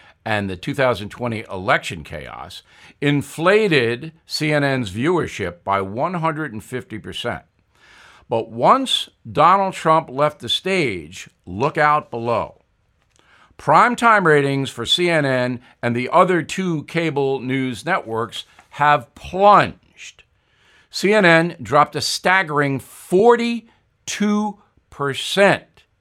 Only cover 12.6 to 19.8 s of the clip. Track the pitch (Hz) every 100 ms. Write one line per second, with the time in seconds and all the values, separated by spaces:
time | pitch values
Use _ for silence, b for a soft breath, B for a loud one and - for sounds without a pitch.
12.6 | _ _ _ _ _ _ b b b b
13.6 | - 160 226 240 233 214 175 147 139 139
14.6 | 135 - 117 - 175 165 139 131 123 123
15.6 | b b 123 120 123 160 180 180 131 -
16.6 | 185 160 - 170 165 143 139 135 123 131
17.6 | 131 110 - 185 110 113 113 - - b
18.6 | b - 147 147 - - - 180 202 196
19.6 | 117 -